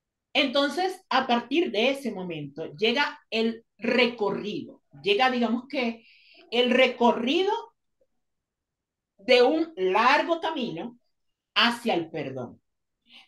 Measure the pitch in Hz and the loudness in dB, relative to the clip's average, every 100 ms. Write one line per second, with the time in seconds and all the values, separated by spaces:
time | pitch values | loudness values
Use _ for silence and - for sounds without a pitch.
0 | _ _ _ 262 277 277 285 - 370 370 | _ _ _ -2 0 0 0 -2 -4 -6
1 | _ 262 254 233 - 302 339 202 247 277 | _ -2 0 -2 0 -2 0 0 0 -2
2 | 226 190 185 156 143 - 160 151 214 240 | -6 -8 -8 -10 -10 -10 -12 -2 0 0
3 | 294 - _ 220 226 226 - _ 226 226 | -2 -6 _ -2 -2 -4 -12 _ -2 2
4 | 233 - 202 - 208 170 - - _ 143 | 2 0 -4 -4 -6 -8 -12 -18 _ -6
5 | 160 202 254 247 233 233 - 285 240 226 | 0 2 2 2 0 -2 -4 -4 -4 -6
6 | - _ _ - _ 233 247 254 254 - | -14 _ _ -20 _ 0 2 4 4 4
7 | 240 226 233 330 392 453 466 _ _ _ | 2 2 0 0 0 -2 -6 _ _ _
8 | _ _ _ _ _ _ _ _ _ _ | _ _ _ _ _ _ _ _ _ _
9 | _ _ 196 247 247 320 330 - 185 196 | _ _ 2 6 6 4 -2 -2 0 2
10 | 247 294 320 330 320 320 226 156 226 - | 4 4 2 -2 -2 -4 -6 -8 -12 -14
11 | _ _ _ _ _ - 233 240 226 170 | _ _ _ _ _ 0 0 0 -2 -2
12 | 160 160 139 131 117 - _ _ _ _ | -4 -8 -8 -8 -12 -14 _ _ _ _
13 | _ - | _ -20